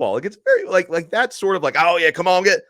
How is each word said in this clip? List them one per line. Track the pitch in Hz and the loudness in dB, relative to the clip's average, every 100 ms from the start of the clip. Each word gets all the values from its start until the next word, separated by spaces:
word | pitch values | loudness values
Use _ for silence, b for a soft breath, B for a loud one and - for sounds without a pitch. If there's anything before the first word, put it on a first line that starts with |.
| 113 | -4
Like, | 104 | -4
it's | 175 208 | -8 -10
very, | - 523 | -2 -2
like, | 403 185 180 | 2 -2 -2
like, | 165 165 | -6 -4
that | 214 247 | -4 -4
sort | - 196 | -4 -4
of, | 190 | -2
like, | 143 135 | -2 0
Oh, | 170 175 | 2 4
yeah, | 190 | 2
come | 156 175 | 0 2
on, | 185 | 2
get | 190 185 | 2 0